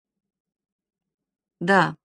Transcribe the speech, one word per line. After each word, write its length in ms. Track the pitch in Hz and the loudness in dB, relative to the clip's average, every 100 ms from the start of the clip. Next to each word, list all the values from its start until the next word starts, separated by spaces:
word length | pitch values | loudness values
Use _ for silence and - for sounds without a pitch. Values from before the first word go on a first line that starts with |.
| _ _ _ _ _ _ _ _ _ _ _ _ _ _ _ - | _ _ _ _ _ _ _ _ _ _ _ _ _ _ _ -10
«Да». 360 | 175 190 156 160 | 0 0 0 -6